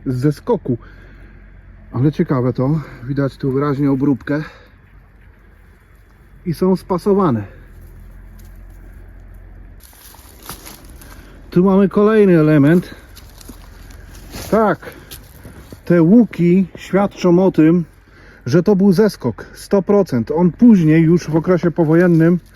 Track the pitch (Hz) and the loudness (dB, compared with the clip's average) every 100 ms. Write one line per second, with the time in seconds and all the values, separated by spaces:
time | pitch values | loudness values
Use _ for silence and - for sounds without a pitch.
0 | - 127 147 147 - 220 - 120 - - | -4 -4 -4 -4 -6 -6 -4 -8 -8 -20
1 | - - - - - - - - - 123 | -20 -20 -20 -20 -20 -20 -20 -20 -14 -4
2 | 139 - 175 139 123 120 131 156 135 - | -4 -2 -4 -2 -4 -2 -4 -4 -6 -16
3 | 120 139 139 - 139 131 147 135 143 135 | -10 -6 -6 -6 -6 -4 -4 -2 -2 -2
4 | 143 127 - 147 156 - - - _ - | -2 -4 -4 -8 -8 -18 -20 -20 _ -20
5 | _ _ - _ _ _ _ - _ - | _ _ -20 _ _ _ _ -20 _ -20
6 | _ _ _ - 185 160 185 185 - 180 | _ _ _ -16 -10 -4 -2 -2 -4 -6
7 | 208 196 185 113 101 - - - - - | -2 0 0 -2 -6 -18 -20 -20 -20 -20
8 | - - - - - - - - - - | -20 -20 -20 -20 -20 -20 -20 -20 -20 -20
9 | - - - - - - - - - - | -20 -20 -20 -20 -20 -20 -20 -20 -20 -20
10 | - - - - - - - - - - | -20 -20 -20 -20 -20 -20 -20 -20 -20 -20
11 | - - - - - - 190 190 196 202 | -20 -20 -20 -20 -4 0 2 2 2 2
12 | 208 214 202 170 151 156 139 175 - - | 2 2 4 4 4 4 4 2 -2 -16
13 | - - - - - - - - - - | -20 -20 -20 -20 -20 -20 -20 -20 -20 -20
14 | - - - - - 208 214 165 - - | -20 -20 -20 -18 -4 0 0 -2 -8 -20
15 | - - - - - - - - - 175 | -20 -20 -20 -20 -20 -20 -20 -20 -2 2
16 | 165 233 220 - 175 180 185 - - 180 | 4 4 2 0 0 2 0 -8 -4 -2
17 | 202 - 185 175 190 - 156 175 160 _ | -2 -2 0 2 2 2 2 2 -2 _
18 | _ - - - - 151 175 202 202 170 | _ -20 -20 -16 -2 0 0 2 2 2
19 | 214 - 123 107 - - - 202 185 202 | 0 -2 -8 -8 -16 -20 -4 -4 0 0
20 | 190 123 113 160 180 - 240 208 156 160 | 0 -4 -4 -2 -2 4 4 6 4 2
21 | 160 170 - 156 160 180 175 156 156 165 | 4 2 0 -4 -2 -2 -2 -2 0 2
22 | 180 165 165 175 - | 2 2 2 0 -6